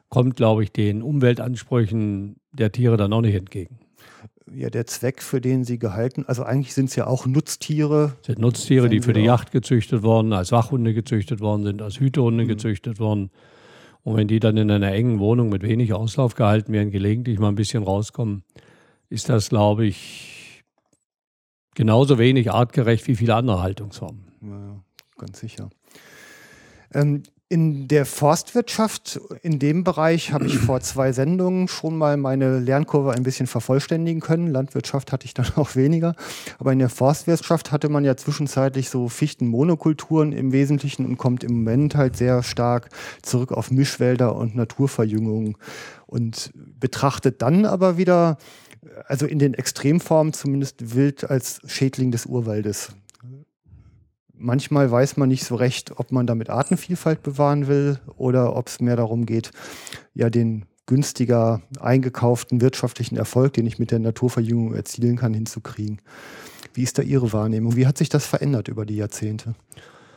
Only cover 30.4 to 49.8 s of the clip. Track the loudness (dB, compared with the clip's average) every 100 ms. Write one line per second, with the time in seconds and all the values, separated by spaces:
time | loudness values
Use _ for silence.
30.4 | 0 0 0 0 -2 -2 0 0 0 2
31.4 | 0 0 -2 -4 -4 0 0 0 0 0
32.4 | 2 0 2 0 2 0 2 0 -2 -2
33.4 | -4 -4 0 0 0 -2 -2 -2 -2 0
34.4 | 0 -2 -2 -6 -4 -6 -4 -8 -6 -4
35.4 | -2 0 0 2 2 2 0 -4 -10 -14
36.4 | -14 -4 0 2 2 2 2 2 0 0
37.4 | 0 -2 0 -2 0 0 2 0 -2 -4
38.4 | -2 0 0 -2 -4 -4 -4 -2 -4 -2
39.4 | 0 2 2 2 0 -2 0 2 2 0
40.4 | 0 2 2 0 -2 -4 -4 -2 0 -2
41.4 | -2 -2 2 2 2 2 0 2 0 0
42.4 | -2 -2 0 0 -4 -18 -18 -14 -4 -2
43.4 | -2 -4 0 2 2 2 2 4 2 0
44.4 | -4 -2 -4 -2 -2 0 0 0 -2 -2
45.4 | -4 -8 -14 -18 -18 -20 -8 -6 -4 -6
46.4 | -14 -16 -20 -6 -6 -2 -2 0 -2 0
47.4 | 2 2 2 2 2 2 4 4 4 0
48.4 | -8 -20 -20 -20 -20 -16 -6 -4 -2 2
49.4 | 2 0 -6 -2